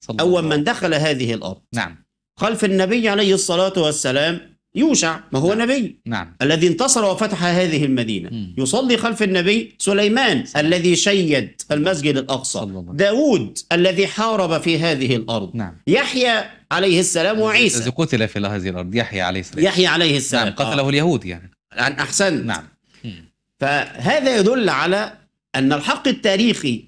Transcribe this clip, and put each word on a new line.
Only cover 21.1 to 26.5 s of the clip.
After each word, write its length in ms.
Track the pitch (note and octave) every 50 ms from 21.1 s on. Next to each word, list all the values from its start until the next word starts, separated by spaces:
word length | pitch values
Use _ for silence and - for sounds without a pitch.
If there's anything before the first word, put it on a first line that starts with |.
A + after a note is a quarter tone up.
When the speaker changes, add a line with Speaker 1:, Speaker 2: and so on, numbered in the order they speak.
| E3 A#2 -
Speaker 1:
يعني. 260 | F2+ F2 E2 F2 F#2 - _ _ _ -
Speaker 2:
أن 200 | - B2 C3+ C#3+
أحسنت. 540 | C3+ C#3+ - - F#3+ G3+ G3 D#3+ B2 A#2+
Speaker 1:
نعم. 260 | A#2 G#2 F2+ D2+ - _ _ _ _ _ _ -
مم. 280 | A#2+ F#2+ E2 E2 - _ _ _ _ _ _
Speaker 2:
فهذا 800 | C#3 C#3 C#3+ C#3+ - - - - A#2+ - C4 D#4 C4 C4+ B3+ A3
يدل 300 | F#3+ G#3 B3+ C4 A3+ F3
على 440 | D3 C3 D3+ E3+ F#3 G3+ G#3+ G#3 - - _ _ _ _ _ _ -
أن 180 | C3 C3 C3+ D3+
الحق 360 | C#3+ D3 - C#4 - - C#4
التاريخي 760 | B3 - - G#3+ F#3+ G3 A3+ A#3+